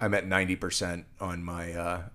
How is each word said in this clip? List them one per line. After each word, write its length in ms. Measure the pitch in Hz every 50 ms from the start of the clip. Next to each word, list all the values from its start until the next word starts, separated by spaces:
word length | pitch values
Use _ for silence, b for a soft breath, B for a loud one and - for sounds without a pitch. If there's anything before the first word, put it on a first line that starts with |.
I'm 140 | 117 101 101
at 100 | 98 90
ninety 300 | 95 95 95 92 90 92
percent 500 | 80 92 87 - - 98 87 87 87 - - - -
on 220 | 98 90 87 87 87
my, 300 | 85 87 85 85 85 85
uh, 280 | 87 85 85 90 87 87 107 -